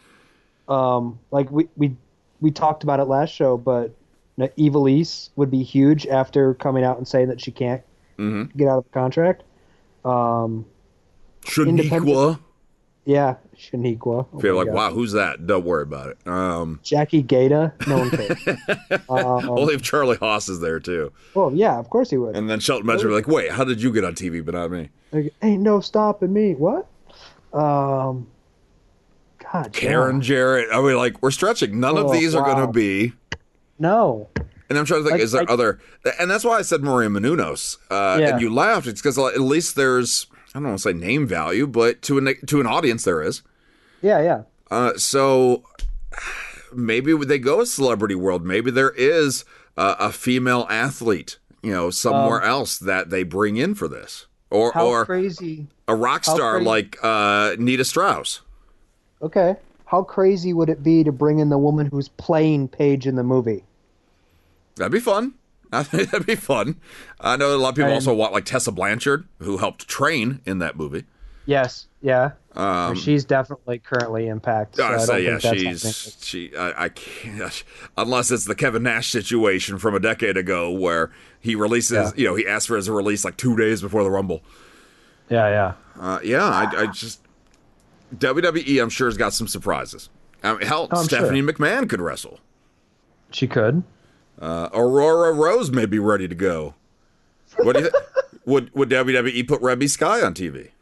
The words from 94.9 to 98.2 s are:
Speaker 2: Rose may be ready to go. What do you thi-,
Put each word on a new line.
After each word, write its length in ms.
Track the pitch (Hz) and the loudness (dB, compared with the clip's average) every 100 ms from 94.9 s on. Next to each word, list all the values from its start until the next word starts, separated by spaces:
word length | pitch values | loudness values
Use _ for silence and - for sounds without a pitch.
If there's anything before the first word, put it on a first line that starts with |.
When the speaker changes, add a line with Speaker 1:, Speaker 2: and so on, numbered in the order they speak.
| 139 151 165 165 | 4 4 6 4
Speaker 2:
Rose 380 | 156 160 226 180 | 4 4 2 2
may 140 | 127 110 | 0 0
be 140 | 107 | 2
ready 280 | 104 104 90 | 2 2 0
to 80 | 85 | -2
go. 400 | 95 82 76 - _ _ _ _ _ _ _ - | -2 -2 -6 -12 _ _ _ _ _ _ _ 0
What 180 | - 285 | 2 2
do 60 | |
you 60 | - | 2
thi-, 80 | 571 - - | 0 0 -4